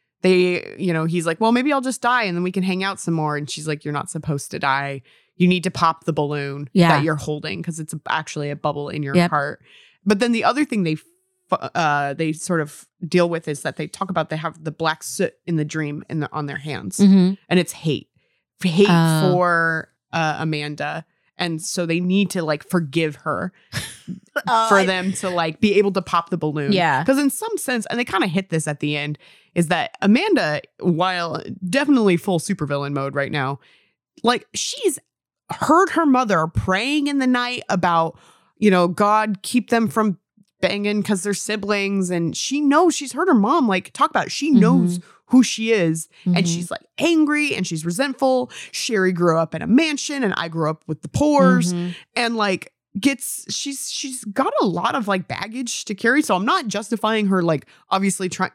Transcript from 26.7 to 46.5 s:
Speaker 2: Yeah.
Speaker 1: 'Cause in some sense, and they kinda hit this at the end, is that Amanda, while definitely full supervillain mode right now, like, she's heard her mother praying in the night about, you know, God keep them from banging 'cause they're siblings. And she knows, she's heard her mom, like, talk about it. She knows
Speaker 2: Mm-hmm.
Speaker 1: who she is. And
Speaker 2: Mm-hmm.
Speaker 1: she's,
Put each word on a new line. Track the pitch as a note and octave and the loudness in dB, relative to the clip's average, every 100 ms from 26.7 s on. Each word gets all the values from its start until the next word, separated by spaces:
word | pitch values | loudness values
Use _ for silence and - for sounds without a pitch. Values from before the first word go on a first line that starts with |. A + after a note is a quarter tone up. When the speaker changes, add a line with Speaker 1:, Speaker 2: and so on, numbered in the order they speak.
Speaker 2:
Yeah. | F#3+ E3 C3+ | 2 2 2
Speaker 1:
'Cause | F3+ C4+ | 2 2
in | C#4 | 2
some | - A4+ G#4 | -2 -6 -6
sense, | - B3 - | -4 -4 -4
and | A#3+ | -6
they | A#3+ | -2
kinda | F#4+ G#3+ | -2 0
hit | E3+ F#3+ | -2 -2
this | D#3+ D#3 | -4 -4
at | D3 | -4
the | D3 D3 | -4 -2
end, | D3 D3 - _ _ | -4 -8 -12 _ _
is | F3 D#3+ | -2 0
that | E3+ - - | 0 -2 -2
Amanda, | G3 A#3+ G#4+ D4 E3 D3 - - | 2 4 4 2 2 -2 -8 -6
while | F3 D#3+ F#3 F3+ E3+ D#3 - G3 F3+ | -2 0 0 -2 -4 -8 -10 -10 -4
definitely | C4+ D4 C4+ G#3 F3 | 0 4 4 6 4
full | - F3 | 2 -2
supervillain | - F#3+ C#3+ C#3+ C#3+ | -2 -4 -4 -4 -4
mode | C#3+ C#3 C#3+ | -4 -4 -4
right | C#3 | -4
now, | D3+ C3 C#3 _ _ _ _ _ _ | -2 -4 -6 _ _ _ _ _ _
like, | A3+ A#3+ - | -2 -2 -4
she's | - - - G4 - - _ _ _ - | -8 -8 -4 -2 -2 -8 _ _ _ -12
heard | - - D#4+ F#4+ | -4 2 4 4
her | - D#4 | 2 2
mother | B3+ A#3 F3 D#3+ | 2 2 0 0
praying | - - F#3 B3 D4+ C#4+ | -2 -2 0 0 -2 0
in | C#4 | 0
the | B3+ | 2
night | B3 B3 B3 - | 0 -2 -6 -4
about, | F#3+ F3 E3 E3 - _ _ _ - | 0 2 2 2 -4 _ _ _ 0
you | G#3+ | 4
know, | F3+ F3 | 6 4
God | F3 G#3 G#3+ G#3+ F#3+ | 2 4 4 2 -4
keep | - B3 - | -2 -2 0
them | A#3 A3 | 0 2
from | A3+ G#3+ F3 _ _ _ _ | 0 0 -2 _ _ _ _
banging | F#3 G3+ G3+ G#3 | -2 0 -2 -2
'cause | G3+ G3 | 0 -2
they're | G#3 | -2
siblings. | G3 - G#3 G3 G3+ G3 G3 F3+ | -4 -4 -4 -2 -2 0 0 0
And | F3 E3+ E3 | 0 -2 -2
she | - C#4+ | -4 0
knows, | C#4+ D4 F4+ - | 4 4 4 2
she's | C4+ | -4
heard | C4 F#4 | -2 2
her | |
mom, | B3 G3+ E4 A#3+ | 4 4 2 2
like, | F#3 - | 0 -2
talk | - D#4 | -2 0
about | G#3 - | 0 -4
it. | |
She | - D4+ | -4 2
knows | B3 G#3+ F3 F3 F3 | 6 6 4 2 -2
Speaker 2:
Mm-hmm. | - _ _ | -10 _ _
Speaker 1:
who | B3+ | 4
she | A#3 - A3+ | 4 2 0
is. | A3 E3 D#3+ - _ F#3 | 2 2 0 -6 _ 0
And | F3 | 0
Speaker 2:
Mm-hmm. | |
Speaker 1:
she's, | E3+ | 0